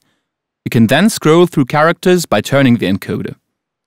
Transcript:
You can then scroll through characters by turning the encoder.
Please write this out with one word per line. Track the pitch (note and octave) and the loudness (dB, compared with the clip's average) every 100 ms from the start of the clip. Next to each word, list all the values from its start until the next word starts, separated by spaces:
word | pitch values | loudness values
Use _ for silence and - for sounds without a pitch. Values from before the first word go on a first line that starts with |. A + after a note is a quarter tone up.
| _ _ _ _ _ _ | _ _ _ _ _ _
You | - | -4
can | B2 A2 | 0 2
then | C#3 G#3+ | 2 0
scroll | - D3+ E3 F3 | 0 2 2 2
through | - B2+ | 0 -2
characters | D3 D#3+ F3 F#3 F3+ - | 0 0 0 0 0 0
by | G#2+ | -4
turning | - C3+ C3+ A#2 | -2 0 2 2
the | F2+ | -2
encoder. | F#2+ - - - - _ _ _ _ | -4 -6 -10 -10 -14 _ _ _ _